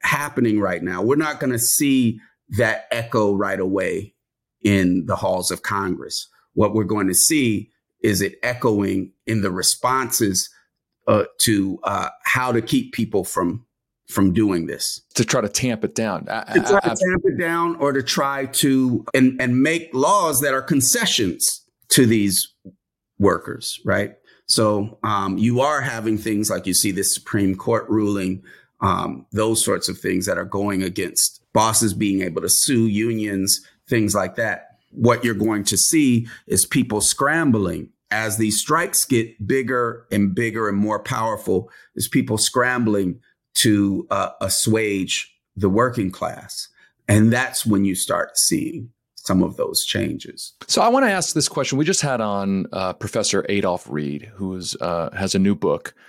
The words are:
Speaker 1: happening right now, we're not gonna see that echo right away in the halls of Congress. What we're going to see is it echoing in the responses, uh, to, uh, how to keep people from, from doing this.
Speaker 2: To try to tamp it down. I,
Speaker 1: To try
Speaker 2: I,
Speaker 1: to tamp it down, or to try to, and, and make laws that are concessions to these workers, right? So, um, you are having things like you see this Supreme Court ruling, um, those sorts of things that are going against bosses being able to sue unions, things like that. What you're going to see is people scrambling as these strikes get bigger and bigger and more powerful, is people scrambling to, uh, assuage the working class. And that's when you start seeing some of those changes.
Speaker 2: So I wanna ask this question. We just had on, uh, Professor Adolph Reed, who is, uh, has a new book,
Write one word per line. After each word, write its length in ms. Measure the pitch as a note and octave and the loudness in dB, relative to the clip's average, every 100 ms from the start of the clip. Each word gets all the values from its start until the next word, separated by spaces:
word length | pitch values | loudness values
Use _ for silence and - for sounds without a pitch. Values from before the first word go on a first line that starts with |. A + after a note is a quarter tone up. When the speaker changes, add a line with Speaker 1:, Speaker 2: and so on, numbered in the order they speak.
Speaker 1:
happening 580 | - C#3 D3 - A#2 G#2+ | -2 -2 -2 0 2 2
right 220 | F#2+ F2 | 0 -2
now, 200 | F2+ F2+ | -4 -2
we're 160 | G#2+ C#3+ | 2 2
not 220 | D#3 D3 | 0 -2
gonna 200 | C#3 A#2+ | -2 0
see 600 | A#2 - C#3+ C3 A#2+ A2 - _ - G2+ | 0 2 4 4 2 0 -10 _ -6 0
that 280 | A2+ A2 - | 0 0 -4
echo 420 | A#2 A#2 A#2 G#2 | -6 -2 0 2
right 260 | G2+ G2+ F#2+ | 2 -2 -2
away 560 | F#2+ F#2+ F#2 F2 G#2 _ _ _ _ _ | -2 -2 -2 -4 -8 _ _ _ _ _
in 420 | G#2 G2 F2+ F#2 E2 | 2 4 4 2 0
the 100 | F#2 | -2
halls 360 | F#2+ F#2 F2+ | -2 -2 -4
of 100 | F2+ | -6
Congress. 640 | - G2+ F#2+ F2+ - - - _ _ | -4 -2 -2 -4 -6 -10 -10 _ _
What 200 | - G#2 | 0 2
we're 100 | G#2+ F#2+ | 2 0
going 220 | G#2+ F#2+ | 0 0
to 60 | |
see 560 | F2+ - D#3 B2 G2+ G#2 _ _ _ | 2 2 2 2 0 -6 _ _ _
is 200 | A2+ F#2+ | 0 2
it 180 | G2 - | -2 -2
echoing 680 | A#2+ A#2+ A#2+ G#2+ G2 F#2+ F#2 _ - | -4 0 2 2 2 -2 -4 _ -4
in 140 | A2 | 0
the 100 | F#2+ | 0
responses, 960 | F#2 F2+ - B2 C3 A#2+ - G#2+ F#2 - _ _ _ _ _ - | -2 -2 0 0 0 0 0 0 0 -4 _ _ _ _ _ 0
uh, 180 | G#2+ - - | 2 0 -2
to, 380 | - G#2 G2 F#2 | 2 2 0 -2
uh, 260 | - G2 F2+ - | -4 -4 -4 -6
how 280 | - B2+ B2+ | -2 0 2
to 100 | A#2 | 0
keep 320 | A#2 C3+ - | 2 0 -2
people 300 | - A2 G2+ | -4 -2 -2
from, 420 | F2 - F2 G#2 - _ _ _ - | -2 -2 -2 -4 -10 _ _ _ -6
from 240 | - G2 | 2 4
doing 360 | F2+ G#2+ F2+ D2+ | 4 2 2 -4
this. 340 | C2+ - - _ - | -6 -6 -8 _ -2
Speaker 2:
To 100 | A2+ | 0
try 160 | C3 | 0
to 80 | G#2 | 0
tamp 340 | - B2+ A2 | -2 -2 -2
it 120 | G#2 - | -4 -2
down. 320 | A2 F2 - | -4 -4 -6
I, 240 | A2 - | -8 -2
Speaker 1:
To 60 | - | -2
try 180 | - G3+ | 2 2
Speaker 2:
I, 60 | G3+ | 2
Speaker 1:
to 60 | F#3+ | 0
tamp 280 | F#3 F#3 F#3+ | 0 0 0
it 120 | - | 0
down, 360 | E3+ E3+ E3+ E3 | -2 0 -2 0
or 140 | C#3+ | 0
to 120 | C3+ | 0
try 420 | B2 - C#3 C#3 C3+ | -2 -2 -2 -2 -4
to, 600 | - C#3+ C3 B2+ A#2 - | 0 2 4 2 0 0
and, 280 | C3+ B2+ C3 | 4 4 4
and 200 | B2+ B2 | 0 2
make 280 | D3 E3 D#3+ | 2 0 -4
laws 480 | C3 D3 G3+ E3 C3 | 0 2 2 2 0
that 120 | C#3+ | 0
are 80 | C3 | 0
concessions 1040 | - D3 B2 A#3+ A3 - F#2+ - - - _ _ - | 0 2 2 0 0 0 -2 0 -4 -4 _ _ 0
to 160 | - A#2+ | 4 6
these 480 | A2+ G2+ F#2 - _ - - _ _ _ - | 4 2 -2 -4 _ -20 -20 _ _ _ 2
workers, 600 | G2 E2+ - - - - - | 2 2 -4 -10 -10 -8 -2
right? 300 | G2 G2+ - _ _ - | -2 -2 -8 _ _ -2
So, 520 | - G#2+ G#2 G#2+ - | 2 2 0 -4 -6
um, 340 | G#2+ G2+ G2 F#2+ | -4 -2 -2 0
you 240 | A2+ A#2+ | 2 2
are 200 | C#3+ D3 | 2 0
having 360 | C3+ A2+ A2 G#2+ | -4 -4 -2 -2
things 320 | A2+ G#2 G#2+ | -2 -2 -2
like 180 | F#2 F#2 | -2 -2
you 60 | |
see 180 | F2+ G2+ | 0 0
this 240 | F#2+ F#2+ - | -2 -2 -4
Supreme 400 | - A2 G2 F#2 | -4 0 0 0
Court 340 | - A2+ - | 0 -2 0
ruling, 540 | G#2+ G#2 G2+ F#2 F#2+ - - _ - | 0 0 0 -2 -6 -10 -20 _ -4
um, 440 | F#2+ F#2 E2+ - - | -2 -2 -4 -8 -6
those 320 | G2+ A2 A2 | -2 0 0
sorts 260 | - F#2+ - | 0 -2 -2
of 80 | - | -4
things 280 | G2 F#2 F#2 | -2 -2 -2
that 100 | F2 | -4
are 80 | F#2 | -4
going 380 | G2 G2+ F#2+ | -4 -2 0
against 580 | F#2+ F#2 F#2 - - - _ | -2 -4 -4 -2 -2 -4 _
bosses 400 | A2 A2 G#2+ A2 | 2 2 2 0
being 280 | F#2 G#2 F#2+ | 2 0 0
able 200 | F#2 E2+ | -2 -2
to 80 | E2+ | 0
sue 360 | - - B2 A2+ | 0 2 2 2
unions, 720 | G#2 A#2 A2+ G#2 G2 G2 - - _ - | 2 0 -2 -2 -2 0 -2 -6 _ -2
things 260 | A#2+ G#2 | 0 2
like 220 | G2 F#2 - | 0 -2 -4
that. 420 | A2 F#2 - _ _ | -4 -6 -10 _ _
What 320 | - A#2 A2+ | 0 2 4
you're 100 | A#2+ | 0
going 300 | G2 G#2+ G#2+ G2 | 0 0 0 0
to 120 | G2 | 0
see 500 | - D#3+ C#3 A#2+ A#2 - - | 2 4 4 4 0 -8 -2
is 180 | - - | 0 2
people 360 | C#3 - G#2 | 0 0 0
scrambling 880 | - - C#3 D#3+ D#3 A2 F#2 E2 - _ - | 0 0 0 2 2 2 0 -4 -10 _ -6
as 260 | G#2+ A2 G#2+ | -4 -2 0
these 220 | A2 G#2 | 0 0
strikes 440 | - D#3 F3 - | 0 0 0 -2
get 440 | - B2 A2+ - G2 | 2 0 0 -6 -2
bigger 580 | C3+ B2 B2+ A#2+ A#2 - | -2 0 -2 -2 -4 -4
and 240 | G#2 G2+ F#2 | 0 2 2
bigger 340 | A#2 A2+ G#2+ | -2 -2 -2
and 80 | G2 | 0
more 220 | G#2 G#2 | 0 -2
powerful, 720 | - A2+ A2+ G#2 - F#2+ - - - - | -4 -4 -4 -4 -2 -2 -2 -14 -14 -8
is 120 | G#2 | -2
people 300 | C3+ B2+ A2 | 0 0 0
scrambling 840 | - B2 B2 B2 A2 G2+ F#2 E2+ _ _ _ - | 0 0 0 0 0 0 0 -4 _ _ _ 0
to, 500 | A#2 G#2 G2+ F#2+ - | 2 4 2 -2 -4
uh, 180 | G2 F#2+ - | -4 -4 -4
assuage 920 | G2 - - A2 A2 G2 F#2+ - - _ _ - | -4 -2 0 2 2 -2 -2 -6 -8 _ _ -2
the 140 | G2 | 0
working 420 | G2 B2 A#2+ F#2+ | 2 0 0 -4
class. 560 | - E2 - - - - _ _ _ - | -4 -8 -8 -14 -14 -14 _ _ _ 2
And 260 | G#2 A2+ | 4 6
that's 320 | B2 B2+ - - | 4 0 -2 0
when 180 | G2+ | 2
you 120 | G2 F#2 | 2 0
start 420 | - F2+ - - | -2 -2 -2 -2
seeing 520 | - E3 - - A2+ _ _ - | 0 0 -2 -8 -14 _ _ -10
some 260 | - F#2 | 0 2
of 160 | F2 F#2 | 2 0
those 260 | - - | -4 -4
changes. 680 | - G2+ - - - - - - - | -4 -4 -4 -6 -12 -16 -18 -12 -2
Speaker 2:
So 160 | - | 2
I 40 | G#3+ | 4
wanna 180 | B3+ B3+ | 4 2
ask 260 | F#3+ - | 2 0
this 160 | D#3+ - | 0 -2
question. 300 | - C3 C3+ | -2 -2 0
We 60 | D#3 | 0
just 160 | G3 | 0
had 200 | D3 B2+ | 0 0
on, 460 | G#2+ G2+ G2 G2 - | -2 -2 0 -2 -2
uh, 220 | G2 F#2 | -4 -4
Professor 500 | F2+ G#2 A#2 G2+ G2 - | -4 -4 -2 0 0 0
Adolph 400 | G2+ F#2+ F2+ - | 0 0 -2 -4
Reed, 420 | D2+ C#2+ C#2+ - G2 | -6 -4 -6 -10 -8
who 200 | F#2+ F#2 | -6 -6
is, 220 | F2 - | -8 -6
uh, 300 | F2 E2+ - | -4 -2 -4
has 200 | G2 G2 | -4 -2
a 60 | G2 | 2
new 160 | G2 G2+ | 2 2
book, 400 | F2+ D2 - - | 0 -2 -4 -18